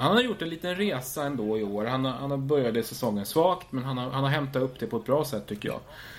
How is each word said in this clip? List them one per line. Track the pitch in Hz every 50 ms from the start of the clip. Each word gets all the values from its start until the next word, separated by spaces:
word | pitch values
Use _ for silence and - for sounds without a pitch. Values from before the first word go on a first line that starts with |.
| 127
han | 156 196
har | 240 254
gjort | 247 196 - 165
en | 165
liten | 165 160 - 180 180
resa | 185 208 202 147 127 135 - - 160 143
ändå | 143 143 117 104 107 110 110
i | 107
år. | 101 101 104 107
Han | 117 131 131 131
har, | 131 123
han | 120 139 139
har | 143 139
börjat | 135 135 151 139 127 117 110 117 113
säsongen | - 117 - 127 117 104 101 98
svagt, | - - 160 165 185 180 180 - - 143
men | 131 127
han | 135 131 123
har, | 123 131
han | 131 139 139
har | 135
hämtat | 147 156 143 135 - 127 131
upp | 131 - -
det | 117
på | - 120
ett | 113 -
bra | - 131 151 151
sätt, | 143 - 104 104
tycker | - 104 104 - -
jag. | 120 120 - - - - - - -